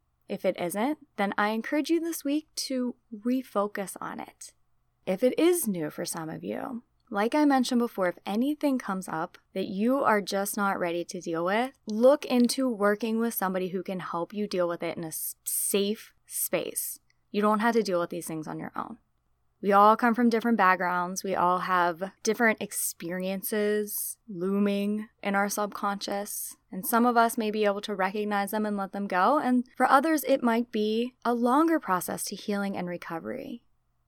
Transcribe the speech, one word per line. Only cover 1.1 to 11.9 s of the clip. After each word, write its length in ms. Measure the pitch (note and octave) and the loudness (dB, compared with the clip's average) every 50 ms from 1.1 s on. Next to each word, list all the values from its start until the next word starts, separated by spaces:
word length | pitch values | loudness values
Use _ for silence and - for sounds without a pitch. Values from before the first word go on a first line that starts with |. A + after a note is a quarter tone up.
| _ | _
then 160 | - G3+ G3 - - | -4 -2 -2 0 0
I 120 | G#3 G#3 | 0 0
encourage 380 | A3 A3 A3+ - - D4+ D4 D4+ | 0 -2 -4 -2 -2 -2 0 0
you 100 | E4 E4+ | 0 0
this 240 | D#4+ E4+ D#4+ - - | 0 -2 -6 -4 -4
week 260 | C#4+ C#4+ D4+ D4+ _ _ | -2 -2 -2 -4 _ _
to 400 | - - - C4+ B3+ B3 B3 A#3+ - _ _ A3+ | -10 -6 -4 -2 -2 -2 -4 -6 -8 _ _ -16
refocus 800 | G#3 G#3 A#3+ B3+ C4 B3 - - G#3 G3+ G#3 G3+ - G3 F3+ - - | -6 -2 -2 -2 -2 -2 -2 -2 -2 -2 -2 -4 -6 -8 -8 -10 -10
on 220 | - - F3+ - | -10 -10 -10 -10
it. 320 | - - - _ - - - _ _ _ _ _ _ _ _ _ _ | -12 -12 -14 _ -20 -20 -20 _ _ _ _ _ _ _ _ _ _
If 160 | - F#3 F#3 - | -4 0 2 2
it 160 | B3+ - - | 2 4 4
is 280 | D4+ F4 F4+ F4 D4 | 4 4 4 2 0
new 220 | A3+ F#3+ F3 D#3 D#3 | -2 -2 -2 -4 -6
for 160 | - - F3 | -6 -6 -8
some 240 | - - E3+ D#3+ D#3 | -6 -6 -8 -8 -8
of 160 | D#3+ D#3+ F3 | -8 -8 -8
you, 380 | F#3 G#2 - - - - A3+ - _ _ _ _ _ | -6 -6 -6 -6 -8 -10 -12 -12 _ _ _ _ _
like 280 | A3+ G3 G#3 A#3 - | -4 -2 0 2 2
I 80 | D4+ D4+ | 4 4
mentioned 340 | D4 C#4 C4 B3 - C4 A#3+ | 6 6 4 2 2 2 0
before, 300 | A#3+ A#3 - - F#3+ F3+ | 0 0 -2 -2 -2 -2
if 100 | F3 - - | -2 -4 -6
anything 520 | - G3 A3 B3 C#4+ D4+ - - D4 C4+ B3 | -6 -2 -2 0 -2 -2 0 0 0 0 0
comes 300 | - - G3 F#3+ F#3 - | -2 -4 -6 -6 -6 -6
up 300 | - D#3+ E3 F3+ - - _ _ - | -6 -6 -6 -6 -10 -16 _ _ -6
that 140 | F#3+ F#3+ - | -6 -4 -4
you 300 | G3+ F#3 G#3+ A#3+ C4 C#4+ - | -2 0 2 2 2 2 2
are 180 | - A3 G#3 | 2 2 2
just 360 | G3 - G#3 G3 G3 G3+ - | 0 -2 -2 -2 -2 -2 -2
not 240 | G#3+ G3+ G3 F#3+ - | 0 0 0 0 -2
ready 240 | - E3+ E3+ F3 E3+ | -2 -2 -2 -4 -6
to 160 | - - F3+ | -6 -10 -10
deal 240 | E3+ F3+ E3 D#3+ E3+ | -6 -4 -4 -2 0
with, 260 | F3+ G3 A3 B3 C4+ - _ _ | 0 0 0 0 -2 -6 _ _
look 380 | - | -6